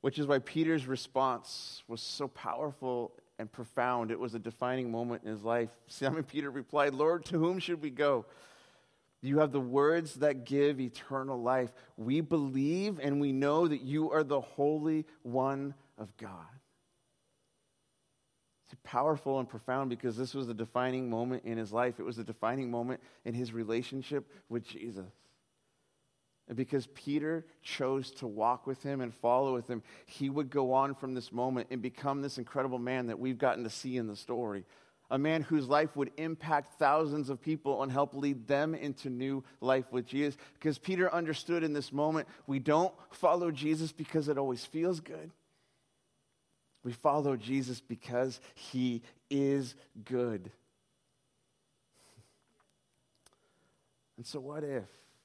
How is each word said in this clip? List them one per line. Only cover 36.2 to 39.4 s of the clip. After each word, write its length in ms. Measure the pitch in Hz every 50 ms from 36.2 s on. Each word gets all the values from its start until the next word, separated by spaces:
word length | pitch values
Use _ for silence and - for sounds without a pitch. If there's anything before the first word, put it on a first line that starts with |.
| 156 165 160 156 - 156 156 147 143 - - -
thousands 520 | 156 139 143 156 160 147 143 151 143 127
of 100 | 139 123
people 420 | - 156 156 151 - 139 139 107 135
and 100 | 139 127
help 200 | 139 143 143 139
lead 360 | 135 143 143 139 127 113 107
them 260 | 143 139 147 156 160
into 340 | - 113 147 131 - - 139
new 360 | 127 120 131 135 139 135